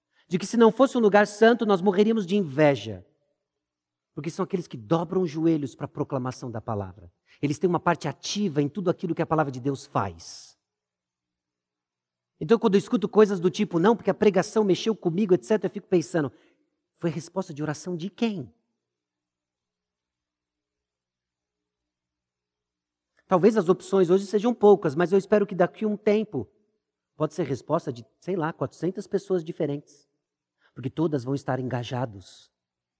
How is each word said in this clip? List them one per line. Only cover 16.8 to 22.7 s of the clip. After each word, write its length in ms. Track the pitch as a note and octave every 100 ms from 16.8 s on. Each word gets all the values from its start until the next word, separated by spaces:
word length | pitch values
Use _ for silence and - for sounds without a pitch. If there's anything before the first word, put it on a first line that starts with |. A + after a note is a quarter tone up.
| _ _
"Foi 100 | E3+
resposta 460 | D#3 C#3 F#3+ F#3
de 80 | C#3+
oração 340 | D3+ C#3+ F3+ F3
de 140 | F3+
quem?" 420 | - A#3 G3 A#2 _ _ _ _ _ _ _ _ _ _ _ _ _ _ _ _ _ _ _ _ _ _ _ _ _ _ _ _ _ _ _ _ _ _ _ _ _ _ _ _ _ _